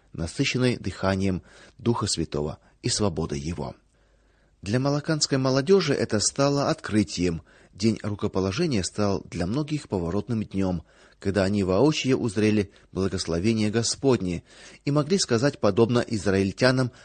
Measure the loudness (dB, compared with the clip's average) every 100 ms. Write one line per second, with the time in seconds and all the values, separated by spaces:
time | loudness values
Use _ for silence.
0 | _ -8 -8 -2 -2 2 0 0 -6 -2
1 | 0 2 0 -2 -6 -20 -20 -4 -2 0
2 | 0 -2 -2 -2 -4 -8 _ _ -4 0
3 | 0 0 -4 -4 -6 -8 -8 -12 _ _
4 | _ _ _ _ _ _ -4 0 0 -2
5 | -2 -2 0 0 2 2 4 4 4 0
6 | 0 0 0 0 2 2 0 -2 0 0
7 | 0 0 -2 -2 -8 -20 _ -2 0 0
8 | -4 -4 -2 0 0 0 0 0 -2 -2
9 | -2 -2 -4 -6 -4 -4 -4 -6 -4 -4
10 | -2 -4 -2 -4 -4 -2 -2 -2 -6 _
11 | -20 -8 -2 0 2 2 2 4 2 2
12 | 0 0 0 0 2 2 -2 -8 _ -4
13 | -4 -4 -2 0 0 0 0 0 -2 0
14 | 2 2 0 -6 -8 -20 -20 -10 -2 0
15 | 2 0 2 2 0 2 0 4 4 4
16 | 0 -2 0 2 2 2 2 2 -2 -4